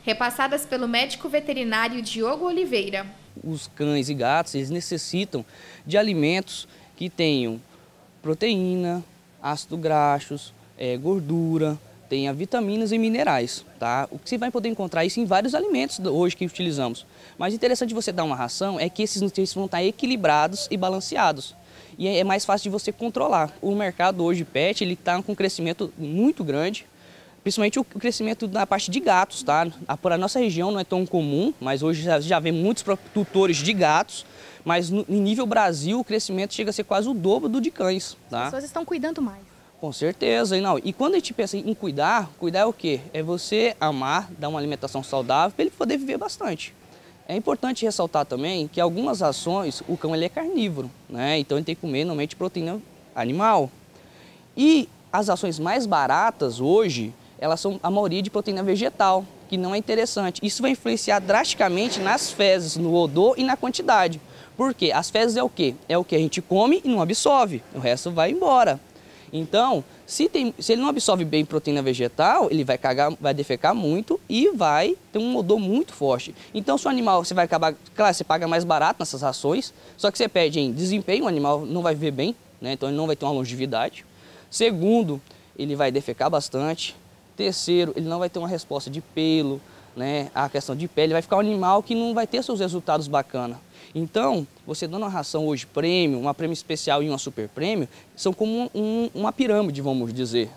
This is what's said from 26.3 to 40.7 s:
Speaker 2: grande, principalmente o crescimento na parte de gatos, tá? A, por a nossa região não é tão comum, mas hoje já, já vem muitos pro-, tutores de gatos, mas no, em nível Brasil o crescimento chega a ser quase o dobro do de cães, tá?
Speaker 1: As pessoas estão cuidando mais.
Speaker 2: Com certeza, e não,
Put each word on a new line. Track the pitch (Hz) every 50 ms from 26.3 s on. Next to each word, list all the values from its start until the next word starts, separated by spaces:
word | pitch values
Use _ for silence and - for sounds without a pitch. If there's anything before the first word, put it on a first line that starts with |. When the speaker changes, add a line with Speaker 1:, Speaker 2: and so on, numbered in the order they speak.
| 302 - 180
Speaker 2:
grande, | 147 139 147 160 190 214 - - - _ - - - - - - - - - -
principalmente | 196 196 220 208 208 - 269
o | 254
crescimento | - - 202 - 240 226 - 220 214 226 - 226 196
na | 185 214 196
parte | - 196 196 - -
de | 180 277
gatos, | 370 269 190 180 196 - - - 262
tá? | 190 143 156 170 170 156 - 170
A, | - 143
por | - - 180
a | 170 170
nossa | 185 202 - 262
região | 247 214 165 165 175 196 214
não | 196
é | 180
tão | - 190 180 185
comum, | 175 - 175 156 147 139 151 202 294 302 -
mas | 127 131 139 131
hoje | 147 160 165 151 160
já, | 175 165 147
já | 147 165 185 160
vem | 156 165
muitos | 170 160 175 208 233 - -
pro-, | 196 196 190 - - -
tutores | 208 196 - - 190 196 185 165 139
de | 143 185 226
gatos, | 190 175 151 151 170 208 - - - - - - - - - - - -
mas | 156 170 175 180 165
no, | 190 208 - -
em | 190 208
nível | 196 202 220 247 254
Brasil | 208 233 226 208 180 170 143 143 170 214 247
o | 240
crescimento | - 202 220 - - 190 185 196 208 -
chega | - 226 208
a | 202
ser | - -
quase | - - 196 214 254
o | 269
dobro | 202 165 190 208 262 320 247
do | 226 269
de | 233 302
cães, | - - 190 185 190 190 - - - - - -
tá? | 123 117
Speaker 1:
As | 123
pessoas | 143 262 269 277
estão | 285 - 330 339
cuidando | - 359 302 254 320 330 330 277
mais. | 214 196 196 196 - - - - - - -
Speaker 2:
Com | - 151 131
certeza, | - 143 165 - - - 226 233 233 233 196 190 185
e |
não, | 196 190